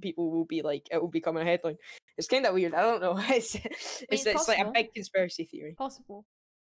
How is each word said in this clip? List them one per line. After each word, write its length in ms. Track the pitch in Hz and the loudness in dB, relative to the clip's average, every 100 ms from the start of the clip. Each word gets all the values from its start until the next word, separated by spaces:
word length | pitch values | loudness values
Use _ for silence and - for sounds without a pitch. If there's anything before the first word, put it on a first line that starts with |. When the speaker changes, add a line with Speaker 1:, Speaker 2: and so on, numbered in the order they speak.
Speaker 1:
people 280 | 185 170 170 | -8 -2 0
will 140 | 165 | 0
be 160 | 165 165 | 0 -2
like, 240 | 151 143 - | -2 -4 -2
it 100 | 170 | -2
will 80 | 170 | 0
become 300 | 165 160 160 | -2 -2 0
a 60 | |
headline. 340 | 165 175 170 156 - - _ - | 2 2 0 -6 -12 -20 _ -8
It's 100 | 170 | 0
kinda 240 | 254 254 | 2 4
weird. 220 | 185 175 | 4 2
I 80 | 160 | 4
don't 180 | 214 233 | 4 4
know. 180 | 180 190 | 2 0
<laughs> 100 | 202 | 2
It's, 240 | 254 233 | 2 2
it's, 500 | 214 - - - - - | -4 -6 -8 -8 -8 -2
Speaker 2:
it's 160 | - 214 | 0 2
Speaker 1:
it's 220 | - 226 | 2 4
like 100 | 196 | 2
a 60 | |
Speaker 2:
possible. 80 | 208 | 2
Speaker 1:
big 220 | 233 226 | 0 -2
conspiracy 500 | - 190 196 180 - | -6 -2 0 0 -2
theory. 300 | 165 - 151 170 | -10 -8 -12 -8
Speaker 2:
Possible. 480 | 269 262 254 202 214 _ _ _ | -8 -8 -18 -20 -20 _ _ _